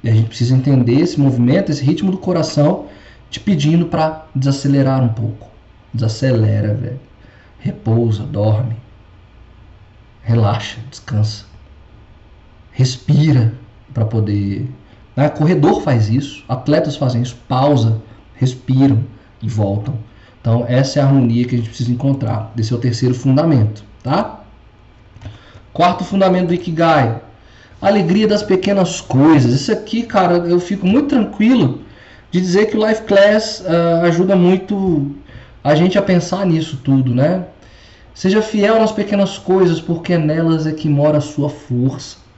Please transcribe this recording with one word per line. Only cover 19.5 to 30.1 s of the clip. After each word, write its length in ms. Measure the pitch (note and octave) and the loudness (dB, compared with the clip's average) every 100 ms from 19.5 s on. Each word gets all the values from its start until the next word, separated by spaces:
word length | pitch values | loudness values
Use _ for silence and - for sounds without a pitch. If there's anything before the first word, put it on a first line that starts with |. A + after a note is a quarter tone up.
| G#2 G2 G#2 C#3 A2+ - - - - | -2 -2 -2 -6 -10 -12 -20 -20 -8
Então 240 | A#2 A2+ A#2+ | -2 -2 0
essa 320 | B2+ C3+ D3 | 0 0 0
é 20 | |
a 40 | C3+ | 2
harmonia 380 | C#3 A#2+ A2+ | 2 2 0
que 120 | B2 B2 | 0 -2
a 20 | |
gente 100 | A2 | -4
precisa 220 | - A#2+ | -6 -4
encontrar. 640 | B2 C#3 C3+ A2+ G#2 - A#2 | -2 -2 -2 -4 -6 -8 -6
Esse 160 | A2 | -4
é 40 | A#2 | -2
o 20 | |
terceiro 360 | B2+ G#2+ B2+ | -2 -2 -2
fundamento, 680 | B2+ C3+ C3 D#3+ C3+ G#2+ - - - | -2 0 0 2 2 2 -2 -18 -14
tá? 400 | A#2 E3 - - - - - _ - - - - - - - - - | -4 -4 -4 -10 -20 -20 -20 _ -20 -20 -20 -20 -20 -20 -20 -20 -16
Quarto 320 | - F3+ F3+ | 0 2 2
fundamento 440 | F#3 G3 F#3 F3+ F3 | -4 0 2 2 0
do 60 | |
Ikigai, 680 | F3 - D#3+ E3 D#3 A#2 A2+ - - - - - - | -2 -2 0 2 2 0 -4 -12 -20 -20 -20 -20 -4
alegria 480 | F#3+ G#3 E3 G3 G#3+ | 0 2 2 2 2
das 140 | G#3 | 0
pequenas 580 | - F#3 - G3 F3 - | 0 0 2 0 0 -4
coisas. 520 | - C3 D3+ D3+ A#2+ | -2 2 6 6 4
Isso 200 | C3 - | 0 0
aqui, 320 | A3 - A3 | -4 -2 -6
cara, 320 | A3+ | -2